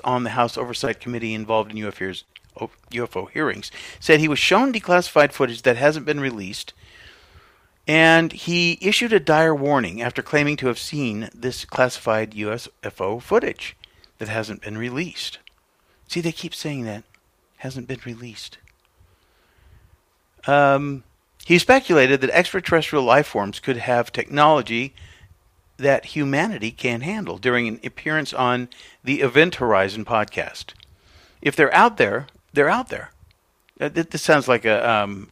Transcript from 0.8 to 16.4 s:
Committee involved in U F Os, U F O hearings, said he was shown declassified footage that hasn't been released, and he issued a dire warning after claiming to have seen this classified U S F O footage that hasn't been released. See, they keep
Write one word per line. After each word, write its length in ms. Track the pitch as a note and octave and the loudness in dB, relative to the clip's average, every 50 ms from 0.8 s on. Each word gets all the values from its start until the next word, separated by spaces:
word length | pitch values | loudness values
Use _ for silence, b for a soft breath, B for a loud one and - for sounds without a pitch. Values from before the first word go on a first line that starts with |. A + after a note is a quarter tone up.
| - A#2 A2 - | -4 -6 -6 -6
Committee 340 | - B2 A#2+ A#2 A2+ A2 A2 | -8 -10 -8 -6 -6 -6 -6
involved 380 | G#2+ G#2+ G#2+ A2+ A2 G#2 G#2+ | -8 -4 -2 0 0 0 -2
in 60 | G#2+ | -8
U 100 | G#2+ G#2+ | -10 -10
F 140 | G2+ F#2+ - | -10 -10 -8
Os, 240 | F#2+ F#2+ F2+ - - _ _ - _ _ _ - A2+ - _ _ _ _ | -10 -8 -8 -10 -16 _ _ -20 _ _ _ -14 -14 -14 _ _ _ _
U 120 | A#2+ A#2 A#2+ | -8 -8 -8
F 120 | - - | -6 -8
O 120 | F#2 G2 | -10 -10
hearings, 440 | - - C#3+ D#3 B2 F#2+ G2+ - - B B B B B | -8 -6 -4 -4 -4 -4 -8 -12 -16 B B B B B
said 220 | B - - D#3+ D3+ | B 4 4 6 6
he 80 | D#3 | 6
was 120 | D#3 C#3+ - | 0 0 0
shown 340 | - - F3+ G#3+ C4 C#4 A#3 | 2 4 4 4 4 2 0
declassified 580 | G#3+ - - F3+ F3+ E3+ - - D#3 C#3+ C#3+ | -4 0 2 2 2 2 2 4 4 4 4
footage 300 | - - C#3+ A#2+ A#2 A2+ | 4 -2 -2 -2 -2 0
that 160 | - C3 A#2+ | 2 2 2
hasn't 280 | A#2 C#3 D3 D#3 D#3 A#2+ | 4 2 2 2 2 -4
been 140 | D3 D3 C#3+ | -4 -4 -4
released, 540 | C#3 C3+ A#2 G#2 F#2+ F#2+ G#2+ - - - _ b b b b b b b b b b b b b b b b b b b b b - | -4 -6 -6 -6 -10 -10 -10 -12 -14 -16 _ b b b b b b b b b b b b b b b b b b b b b -4
and 460 | - D3+ D#3+ D#3+ E3 E3 E3 E3 D#3 - | 0 4 6 8 8 8 6 4 2 -6
he 440 | - - E3+ F3 F3 F3 E3+ E3+ - | -8 -6 -2 0 0 2 0 -2 -2
issued 320 | F3+ G3 G#3 - A#3+ A3+ A3+ | -2 -2 0 0 0 2 2
a 80 | F#3 | 2
dire 340 | D3 E3 D#3 D#3 D#3+ D#3+ D#3 | 4 4 4 4 4 4 2
warning 460 | C#3 C#3 C#3+ D3 C3 A2 E2+ F2+ A2+ | 0 0 0 0 0 0 -2 -6 -6
after 200 | A#2 B2 - - | -6 -6 -6 -6
claiming 360 | - - D3+ D3 D3 D3 D3 | -8 -2 0 0 0 0 -2
to 100 | - C3 | -2 -4
have 100 | B2+ A#2 | -4 -4
seen 520 | - - - D3 D3 C#3 A#2 G#2 G#2 A2+ G#2 _ | -4 -8 -8 -6 -6 -4 -4 -6 -8 -10 -12 _
this 300 | A#2 B2 C3 B2 - - | -8 -8 -8 -8 -8 -14
classified 720 | - - - B2+ B2 - - - A#2 A2 A2 A2 G#2+ G#2+ | -10 0 0 0 0 0 -6 -4 -2 -2 -2 -2 -6 -8
U 180 | G#2 G#2 G#2 | -8 -8 -6
S 160 | A2 A#2 - - _ _ - | -6 -8 -10 -16 _ _ -14
F 160 | G#2 - - | -14 -8 -6
O 220 | F#2 G2 A2 B2 | -6 -6 -6 -6
footage 560 | - - G3 A#3+ - - - - - - - b b b b b b b b | -4 0 0 0 0 0 -8 -10 -14 -16 -16 b b b b b b b b
that 100 | - A2 | -14 -12
hasn't 340 | G#2 A2 A2+ G#2+ G#2+ G2+ - | -8 -6 -6 -6 -6 -10 -14
been 160 | - G#2 G#2+ | -12 -14 -12
released. 600 | G#2+ A#2 B2 B2 C#3+ F3+ E3 - - - - - - _ _ _ _ _ _ _ _ _ _ _ _ _ - | -10 -10 -8 -8 -8 -10 -10 -10 -12 -12 -12 -14 -16 _ _ _ _ _ _ _ _ _ _ _ _ _ -10
See, 100 | - F3 | -8 -6
they 140 | E3 E3+ D#3+ | -4 -4 -6
keep 200 | - | -6